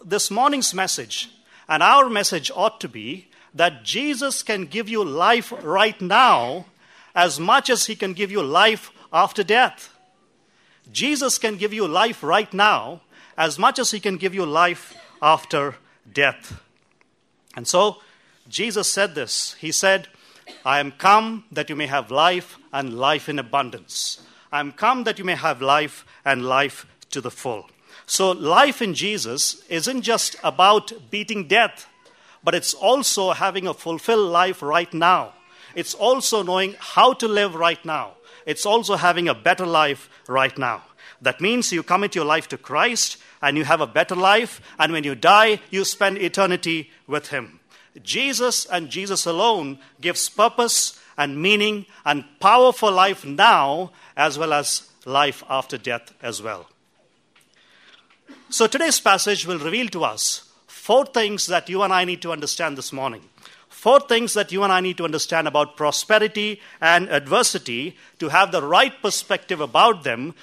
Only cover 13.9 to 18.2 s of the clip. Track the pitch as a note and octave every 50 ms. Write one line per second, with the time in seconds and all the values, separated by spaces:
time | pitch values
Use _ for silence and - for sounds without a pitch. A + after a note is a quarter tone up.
13.9 | - G#3 F3+ G#3 F#3+ E3 F3+ F#3+ F3 G3 F3+ D3+ D3 D#3+ F3 F3 E3+ - - -
14.9 | - - - - _ - - D3+ D#3+ D#3 - - - D3+ C#3+ C#3+ B2+ - _ _
15.9 | _ _ _ A#2 G2 C#3+ C#3+ C#3 A#2+ - - - - - _ _ _ _ _ _
16.9 | _ _ _ _ _ _ _ _ _ _ _ _ - - A#2+ - - F3+ G3 G#3+
17.9 | F#3 - _ _ _ _